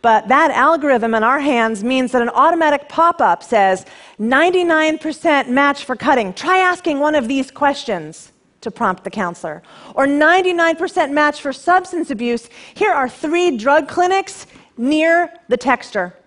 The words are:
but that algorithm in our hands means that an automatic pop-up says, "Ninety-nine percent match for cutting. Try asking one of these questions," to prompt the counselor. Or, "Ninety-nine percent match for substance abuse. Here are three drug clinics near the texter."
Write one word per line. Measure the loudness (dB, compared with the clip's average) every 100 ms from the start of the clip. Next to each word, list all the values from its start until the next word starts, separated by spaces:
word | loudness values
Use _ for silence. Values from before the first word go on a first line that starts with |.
but | 2 0 2
that | 2 2
algorithm | 2 2 2 2 0 0 0
in |
our | 0 0
hands | 0 0 0 -2
means | -2 -2 0
that | 0
an | 0
automatic | 2 2 4 0 0 -4
pop-up | 0 2 2 0 0
says, | 0 2 2 0 -6 -20 -20 -8
"Ninety-nine | -2 2 2 2 2 2 0 -2
percent | -6 -4 0 0 0
match | 0 2 0 -6
for | -4
cutting. | 0 0 0
Try | -6 -2 2
asking | 2 -2 -4 -2
one | 0 0
of | -2
these | -4 -4
questions," | -2 -2 -2 -6 -6 -8 -16 -20 _ _ _
to | -14
prompt | -4 -4 -2 -8
the |
counselor. | -6 -6 -6 -12 -12 _ -20 -10 -2
Or, | 0
"Ninety-nine | 4 4 4 2 0 0 0
percent | -4 -2 -2
match | 0 0 -2
for | -8
substance | -6 0 0 0 -8 -6
abuse. | -4 -4 -4 -6 -20 -20
Here | -2 0
are | 0 -2
three | -4 -4 0 0 0
drug | 2 2 0
clinics | -2 0 0 -2 -12 -20 -20 _ -6
near | -2 0 2 2 0 -8 _
the | -2
texter." | 0 -2 -2 -6 -6 -10